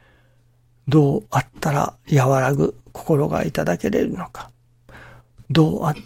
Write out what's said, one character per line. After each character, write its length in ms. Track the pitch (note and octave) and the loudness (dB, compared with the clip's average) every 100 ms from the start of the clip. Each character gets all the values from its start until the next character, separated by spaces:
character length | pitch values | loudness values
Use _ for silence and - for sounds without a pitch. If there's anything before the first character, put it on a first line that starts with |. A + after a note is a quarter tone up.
| _ _ _ _ _ _ _ _ - | _ _ _ _ _ _ _ _ 0
ど 320 | D#3 C#3 D3 | 4 4 0
う 60 | - | -2
あ 80 | C#3 | -4
っ 80 | - - | -4 -6
た 120 | D#3+ | -4
ら 240 | C#3+ - - - | -2 -2 -6 0
和 280 | D3 C3 C3+ | 2 4 2
ら 140 | C3 | 0
ぐ 220 | C#3+ D#3+ - - | 0 -2 -4 -18
心 360 | - - D3+ D3+ | -18 -2 0 0
が 160 | D#3 | -2
い 80 | E3 | -4
た 120 | D3+ | -4
だ 140 | D#3 F3 | -2 -2
け 120 | - | -2
れ 140 | - | -2
る 80 | - | -2
の 160 | F#3 E3+ | -4 -12
か。 220 | - - _ _ _ _ - - - _ - - | -16 -20 _ _ _ _ -20 -20 -20 _ -20 -2
ど 280 | D3 D#3+ - | 2 4 2
う 80 | D#3 | -4
あ 40 | |
っ 40 | D3+ | -6